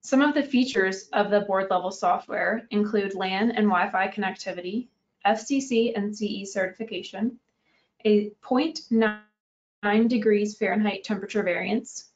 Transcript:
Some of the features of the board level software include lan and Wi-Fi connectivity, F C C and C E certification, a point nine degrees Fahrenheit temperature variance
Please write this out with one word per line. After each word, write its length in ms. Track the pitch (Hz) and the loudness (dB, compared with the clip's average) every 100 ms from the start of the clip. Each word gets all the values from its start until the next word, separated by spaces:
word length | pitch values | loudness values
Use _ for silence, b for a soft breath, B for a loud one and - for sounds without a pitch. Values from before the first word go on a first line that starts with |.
Some 220 | - 262 | 2 4
of 120 | 294 | 4
the 80 | 294 | 2
features 680 | 277 247 254 226 190 190 - | 0 2 2 2 0 0 -4
of 180 | - 202 | -2 2
the 120 | 202 | 2
board 240 | 202 190 190 | 2 -2 0
level 200 | 185 180 | 0 -2
software 760 | 190 185 185 - 208 175 220 - | -2 0 0 -2 -2 -2 -2 -2
include 440 | 208 208 214 196 | -2 0 0 -2
lan 360 | 190 190 190 220 | -4 -4 0 0
and 160 | 226 208 | 2 2
Wi-Fi 420 | 180 196 202 202 | 2 2 0 -2
connectivity, 800 | 208 190 - - 180 180 214 247 _ _ _ 202 | -2 -4 -4 -8 -8 -6 -8 -8 _ _ _ 0
F 140 | 220 | 0
C 200 | - 277 | 0 -2
C 340 | - 233 226 | 0 2 2
and 220 | - 202 208 | 0 -4 -4
C 100 | 208 | -6
E 180 | 202 196 | -6 -8
certification, 920 | 202 185 - 220 185 - - 226 - _ _ _ _ _ _ | -4 -6 -6 -10 -10 -12 -4 -4 -6 _ _ _ _ _ _
a 260 | 220 214 208 - | 2 2 2 -10
point 400 | - 254 320 320 - | -2 0 0 -4 0
nine 1160 | 226 220 214 214 _ _ _ _ _ 208 214 233 | 2 2 0 _ _ _ _ _ _ 2 4 4
degrees 480 | 240 214 208 208 - | 2 4 4 2 -2
Fahrenheit 480 | 202 214 208 196 | -2 2 0 -2
temperature 380 | - 202 202 214 | -4 -6 -4 -4
variance 640 | 180 175 - 220 247 - - | -2 -2 -2 -4 -4 -16 -20